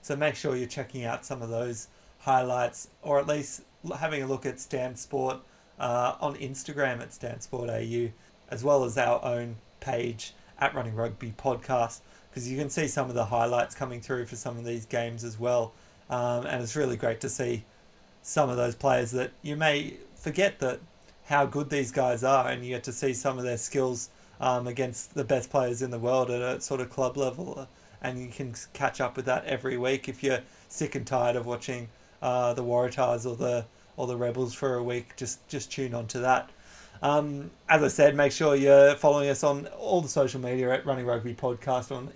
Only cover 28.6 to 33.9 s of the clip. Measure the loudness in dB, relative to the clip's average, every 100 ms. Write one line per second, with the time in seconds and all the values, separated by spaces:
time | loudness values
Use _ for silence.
28.6 | -14 -2 -2 0 -4 -2 0 0 0 -4
29.6 | -2 -2 0 0 -4 -4 0 0 -2 -20
30.6 | -14 -6 -4 -4 -2 2 2 2 -2 -6
31.6 | -6 -8 -10 -18 -20 -6 -2 2 2 0
32.6 | 2 2 2 2 2 2 -2 -2 -2 -2
33.6 | -4 -16 -20